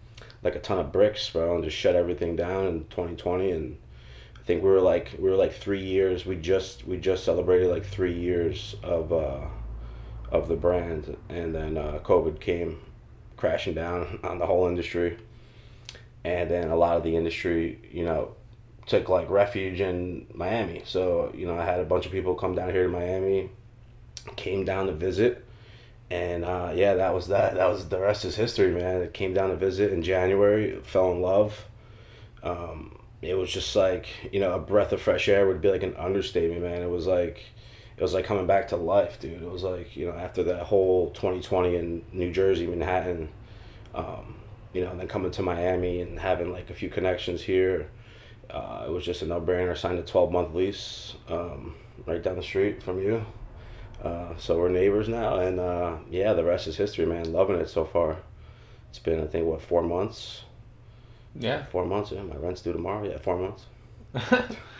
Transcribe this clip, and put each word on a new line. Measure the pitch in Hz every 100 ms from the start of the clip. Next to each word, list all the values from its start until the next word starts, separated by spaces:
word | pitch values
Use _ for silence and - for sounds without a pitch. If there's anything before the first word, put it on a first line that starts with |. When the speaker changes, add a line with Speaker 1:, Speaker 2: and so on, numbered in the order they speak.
| - - - -
Speaker 1:
like | -
a | -
ton | - 95
of | 71
bricks, | 92 - - -
bro, | 85 85 85
and |
just | 78 -
shut | 98 87
everything | 87 82 85 85
down | 85 95 95
in | 82
twenty | 78 - 87 82
twenty, | 90 90 95
and | 82 65 64 - - - - - -
I |
think | - 85
we | 95
were, | 95
like, | 90 85 - -
we | 95
were, | 95
like, | 90
three | - 98 98
years, | 95 95 95 90
we | 95
just, | 90 82 95 - - -
we | 90
just | 95 90
celebrated, | - 87 87 90 90
like, | 82
three | 98 95 92
years | 87 87 87 82 73 - -
of, | 87 85 78
uh, | 82 71 67 - - - - - - - - -
of | 85 80
the | 78
brand, | 85 90 85 78 78 71 -
and | 85 82
then, | 78 78 78
uh, | 76 76
covid | - 90 82 80
came | - 85 82 82 - - - - - -
crashing | 104 - 95
down | 80 82 87 82 90
<laughs> |
on | - 87
the | 85
whole | 90 90
industry, | 87 82 87 87 85 - - - - - - - - - -
and | 82 87 85
then | 87 82
a |
lot | 82 85 85
of |
the | 82
industry, | 82 82 - 90 82 82 78 -
you | 85
know, | 85 78 - - - - - - -
took, | 104 90
like, | 92 76
refuge | 98 - 98 95 90
in | 98 90 90 82 -
Miami. | - 87 113 92 82
So, | - 92 92 85 - -
you | 87
know, | 85
I |
had | 87 90
a |
bunch | 85 90 -
of |
people | 95 92
come | 87 92
down | 90 90
here | 92
to | 90
Miami, | 87 87 95 95 95 92 - - - - - - - - -
came | 92 98
down | 95 95 95
to |
visit, | 78 92 90 120 - - - - - - - -
and, | 87 87 85 85
uh, | 90 87
yeah, | 82 101
that | 92 92
was | 90 90
that. | 98 -
That | 92 92
was, | 92 -
the | 92
rest | 98 104
is | 92
history, | 101 120 - 95
man. | 85 90 92
It | 85
came | - 95
down | 95 95
to | 87
visit | 95 92 101
in | 90
January, | 82 92 90 98 101 107 104 -
fell | - 95 92
in | 87
love, | 92 98 107 - - - - - - - - -
um, | - 85 85 80 78 - - -
it | 82
was | 92 90
just | 95 - 107
like, | 95 90 - - -
you | 98
know, | 95
a | 87
breath | 80 101 98
of | 98
fresh | - 87 -
air | 101 98
would | 90
be, | 98
like, | 92
an | 92 -
understatement, | 87 98 87 85 82 85
man. | 87 87
It | 87
was | 87 85
like, | 90 87 - - - - - - -
it |
was | 90
like | 92
coming | 92 101 92
back | 98 90
to | 87
life, | 82 98 90 -
dude. | - 85
It | 87
was | 90
like, | 92 90 82 67
you | 87
know, | 85
after | 90 -
that | 85 87
whole | 87 101 92 90 80
twenty | - 101 92
twenty | - 92 90 87
in | 85 85 -
New | 92 90
Jersey, | 85 95 90 85
Manhattan, | 87 82 90 90 85 80 - - - - - -
um, | - 78 78 - - - - -
you | 90
know, | 90
and | 90
then | 90
coming | 101 92
to | -
Miami | 90 85 90 90 90 90
and | 85 82
having, | 95 87 87
like, | 87 -
a |
few | 90 92
connections | - 92 90 - 85
here, | - 92 92 90 73 - - - - - -
uh, | 69 - 50 62
it |
was | 90
just | 87 87
a | 80
no-brainer. | 87 82 90 90 80
Signed | 90 90
a |
twelve-month | - 95 87 87 85
lease, | 82 98 101 - - - - -
um, | 85 87 69 - - - - -
right | 85
down | 92 90
the |
street | 80 95 101 101
from | - 92
you. | 98 113 107 - - - - - - -
Uh, | 85 85 87 82
so | - 85
we're | 90
neighbors | 92 98 104 107
now, | 113 110 101
and, | 92 90
uh, | 90 87 87 80 -
yeah, | 90 101
the | 87
rest | 82 90 -
is | 78
history, | 101 -
man. | 82 85 82
Loving | 82 98 90
it | 80
so | 82
far. | 76 87 80 82 - - - - - - -
It's | -
been, | 82 80
I | 78
think, | 85 82
what, | 78
four | - 85
months? | 85 87 104 - - - - - - - - - - - -
Speaker 2:
Yeah. | - 113 147 135
Speaker 1:
Four | 90
months, | 90 101 101
yeah. | 98
My | 92 71
rent's | 82 90
due | 87
tomorrow. | 82 85 104 101
Yeah, | -
four | 95 90
months. | 95 107 - - - - -
Speaker 2:
<laughs> | 123 - - - - -